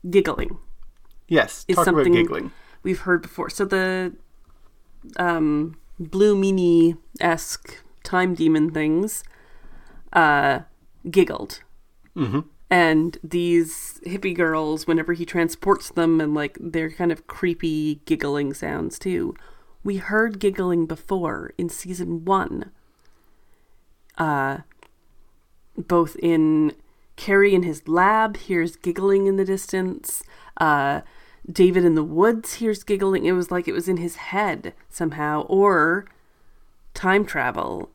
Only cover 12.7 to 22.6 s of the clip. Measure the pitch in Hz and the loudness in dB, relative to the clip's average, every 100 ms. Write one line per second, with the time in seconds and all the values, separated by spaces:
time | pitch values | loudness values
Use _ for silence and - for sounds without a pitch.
12.7 | 180 165 156 165 - 160 175 175 170 160 | 4 4 4 2 -4 -6 -4 2 2 2
13.7 | - - - 170 190 196 175 165 160 156 | -6 -14 -14 -10 -6 -4 0 0 0 -2
14.7 | 156 - 165 160 170 170 180 165 165 196 | -4 0 -2 0 -4 -4 -2 -2 -2 0
15.7 | 190 - - 165 160 151 151 147 - 175 | 0 0 -2 2 2 2 -2 -4 -8 -8
16.7 | 160 160 160 175 160 - - 180 165 165 | -6 -6 -2 -2 -2 -8 -4 -4 -2 -4
17.7 | 156 151 147 - 156 143 143 143 - 156 | -2 -4 -6 -4 -4 -2 -2 -4 -6 -8
18.7 | - - - 196 180 - - - - - | -6 -8 -8 -6 -4 -6 -8 -18 -20 -20
19.7 | - 202 196 - 208 226 202 202 196 180 | -12 -8 -6 -2 0 0 0 -2 0 -2
20.7 | 170 160 160 - 190 165 76 - - 175 | 0 -2 -6 -6 -4 -4 -6 -10 -8 -8
21.7 | - 180 180 175 170 165 196 185 - | -8 -12 -8 -6 -6 -2 -2 -2 -8